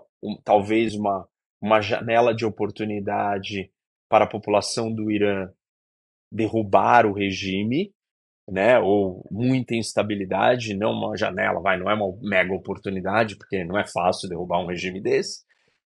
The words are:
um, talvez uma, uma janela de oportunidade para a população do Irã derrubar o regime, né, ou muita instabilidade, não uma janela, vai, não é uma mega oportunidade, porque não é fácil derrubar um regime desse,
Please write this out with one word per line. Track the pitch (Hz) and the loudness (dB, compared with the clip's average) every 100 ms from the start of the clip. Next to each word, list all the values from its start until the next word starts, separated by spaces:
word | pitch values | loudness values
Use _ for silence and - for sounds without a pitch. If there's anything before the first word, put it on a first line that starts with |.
| - _ | -8 _
um, | 107 104 | -10 -6
talvez | - 104 98 113 113 | 2 2 4 0 0
uma, | 104 104 98 82 _ _ _ | -2 -2 -4 -8 _ _ _
uma | 104 110 | 2 2
janela | 101 117 117 117 120 | 2 -2 0 2 4
de | 110 113 | 2 -2
oportunidade | 101 104 - 107 104 101 104 104 101 98 101 92 _ _ _ _ | -2 -6 -4 -6 -4 -4 -2 -2 -4 -6 -8 -10 _ _ _ _
para | 113 | 4
a | 107 | 4
população | 107 104 104 - - 113 | 0 0 2 2 -2 -4
do | 110 107 | -2 -2
Irã | 104 104 98 95 - _ _ _ _ _ _ _ | 2 2 0 -4 -12 _ _ _ _ _ _ _
derrubar | 107 110 113 101 98 110 120 110 | -4 -2 0 2 4 6 6 6
o | |
regime, | 98 98 92 98 95 107 139 202 _ _ _ _ _ - | 2 -2 -2 -4 -2 0 -2 -4 _ _ _ _ _ -6
né, | 95 107 123 | 2 4 6
ou | 92 101 95 90 - | 4 2 2 -4 -10
muita | 98 127 131 117 | -4 0 0 -2
instabilidade, | 117 110 - 104 101 95 95 113 123 110 | -4 -2 -2 -2 -4 -4 2 2 2 -2
não | 98 110 | -2 -2
uma | 113 107 104 | -2 -4 -4
janela, | 101 92 101 92 | -4 -2 -2 0
vai, | 92 90 | 0 0
não | 92 | 0
é | |
uma | 107 98 92 | 0 -2 -6
mega | 104 95 90 | -2 0 0
oportunidade, | 92 98 95 101 95 92 107 110 95 | -2 -6 -8 -6 -6 -2 0 0 -4
porque | - 95 | -8 -6
não | 85 101 | -2 -4
é | |
fácil | 95 104 90 90 98 | -2 0 0 0 -4
derrubar | 85 90 87 | -8 -4 -4
um | 87 | -2
regime | 87 92 92 | -6 -6 -6
desse, | 120 135 196 - _ _ _ _ _ | -2 -2 -2 -10 _ _ _ _ _